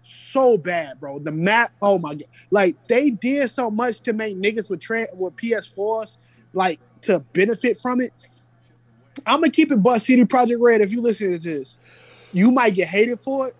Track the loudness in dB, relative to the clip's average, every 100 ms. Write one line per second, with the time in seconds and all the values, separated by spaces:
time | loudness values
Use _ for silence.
0 | _ -20 -6 2 4 2 0 -6 -6 -12
1 | -14 -10 -8 -4 2 2 0 _ 0 0
2 | -2 -12 -16 _ _ 0 2 -2 _ 0
3 | 0 -2 -4 -2 -2 -4 -4 -2 -4 -4
4 | -6 -4 -6 -2 -2 -2 -6 -10 -6 -6
5 | -6 -6 -8 -6 -4 -4 -4 -8 -4 -4
6 | -8 _ _ _ _ -2 -2 -2 _ _
7 | -2 -2 0 0 0 0 -2 -2 -2 -4
8 | -4 _ _ _ _ _ _ _ _ _
9 | _ -12 -2 0 2 2 2 2 2 2
10 | 4 4 4 4 2 4 4 4 2 0
11 | -2 -2 -4 -4 -6 -8 -10 _ _ _
12 | _ -20 -8 2 4 4 2 0 -2 0
13 | 0 0 -6 -6 -6 -10